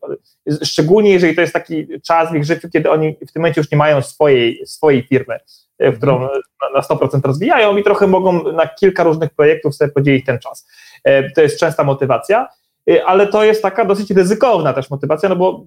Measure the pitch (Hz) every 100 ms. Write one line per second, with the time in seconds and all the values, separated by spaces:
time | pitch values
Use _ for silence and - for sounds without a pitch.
0 | 147 - _ _ - 151 - - 156 202
1 | 208 185 175 160 165 170 - 160 147 -
2 | - 165 160 165 147 160 170 170 156 160
3 | 156 156 - - - 151 151 147 151 143
4 | 123 - 151 131 117 131 - - 156 135
5 | - 131 117 110 - _ _ - 135 120
6 | 135 127 131 139 - _ 135 135 - 147
7 | 135 139 139 139 226 226 214 202 202 202
8 | 196 190 185 175 - 160 160 - 196 180
9 | 170 160 160 - 147 151 151 143 143 143
10 | 139 135 131 123 - - _ _ - _
11 | - 135 139 151 151 147 165 151 143 135
12 | 131 120 - 214 262 _ _ _ - 170
13 | - 190 202 214 214 214 196 190 208 196
14 | 208 190 180 214 262 196 156 131 131 139
15 | 139 156 190 185 185 -